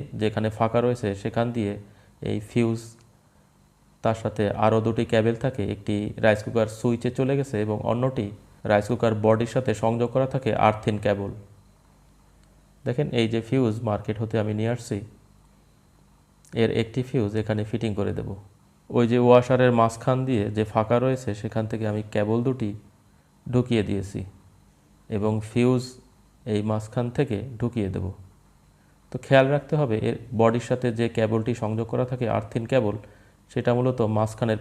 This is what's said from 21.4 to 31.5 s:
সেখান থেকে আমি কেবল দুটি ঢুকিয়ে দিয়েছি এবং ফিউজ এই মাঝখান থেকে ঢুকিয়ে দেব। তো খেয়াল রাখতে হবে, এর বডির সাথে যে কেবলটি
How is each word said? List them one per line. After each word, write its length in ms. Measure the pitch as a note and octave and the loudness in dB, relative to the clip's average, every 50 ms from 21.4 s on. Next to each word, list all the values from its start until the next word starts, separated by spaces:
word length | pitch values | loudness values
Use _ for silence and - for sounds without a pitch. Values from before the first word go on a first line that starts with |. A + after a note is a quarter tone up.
সেখান 240 | - A2 - A2+ A2 G#2+ | -8 -4 -4 -4 -4 -2
থেকে 140 | A2+ A2 A2 G#2+ G#2 | -4 -4 -4 -2 -2
আমি 100 | G#2+ G#2+ G#2 - | -4 -6 -2 -2
কেবল 240 | G#2+ G#2 G#2 A2+ A#2 A#2+ | -2 0 2 0 0 2
দুটি 240 | C3 B2+ B2+ A#2 G#2 G2+ G#2+ - - _ _ _ _ _ _ _ _ _ _ _ | 0 -2 -2 -4 -6 -6 -8 -14 -20 _ _ _ _ _ _ _ _ _ _ _
ঢুকিয়ে 360 | - A#2+ B2 A#2+ - A#2+ A2 G2+ G2 | -2 0 0 2 2 2 0 0 0
দিয়েছি 320 | G2+ G2 F#2 F#2+ - G#2+ G2 F#2+ - - - - - - _ - _ _ _ _ _ _ _ _ | -2 -4 -4 -6 -8 -10 -10 -10 -14 -20 -20 -20 -20 -20 _ -20 _ _ _ _ _ _ _ _
এবং 220 | A2 G2+ G2+ G#2+ G#2+ A2 G#2+ - | -4 -2 0 0 0 -2 -4 -4
ফিউজ 340 | - B2 A#2+ B2 B2+ B2+ B2+ - - - - - _ _ _ _ _ _ _ | 0 2 4 4 4 2 0 -4 -12 -20 -20 -20 _ _ _ _ _ _ _
এই 140 | - G#2+ G#2 G#2 G#2+ | -2 -2 -2 0 0
মাঝখান 360 | G#2+ G#2+ G#2+ - - C3 A#2+ A#2+ A#2+ - | -2 -2 -4 -4 -4 -4 -4 -2 -2 -2
থেকে 180 | D3 - A#2+ G2 G#2+ C3+ B2 G#2+ | -2 -2 -2 -4 -6 -8 -6 -4
ঢুকিয়ে 280 | A#2+ A#2+ - A#2 G2+ F#2+ G2 | -4 -4 -2 -2 -2 -2 -2
দেব। 120 | F#2+ F#2 F#2 F#2+ - - - - _ _ _ _ _ _ _ _ _ _ _ _ _ _ _ | -4 -4 -6 -8 -10 -16 -20 -20 _ _ _ _ _ _ _ _ _ _ _ _ _ _ _
তো 60 | - B2+ - | -12 -12 0
খেয়াল 200 | - C#3 C3+ C3 C3+ D3 | 4 6 6 6 6 2
রাখতে 200 | C#3+ C#3+ - D#3+ D3+ | 0 0 -2 0 0
হবে, 160 | D3+ B2 G#2+ A2 A2+ A2+ | 2 2 0 0 0 -2
এর 80 | A#2 - - - - G#2 | -4 -4 -8 -8 0 4
বডির 260 | A2+ A2+ A2+ A#2+ A#2+ - | 4 4 4 2 0 -2
সাথে 180 | B2+ B2 - B2 A2+ A2+ | -2 0 0 -2 0 0
যে 80 | A#2 A#2 A#2 | -2 -2 0
কেবলটি 360 | - A2 G#2+ A2 A2+ A2 B2+ | 0 0 2 2 0 0 -2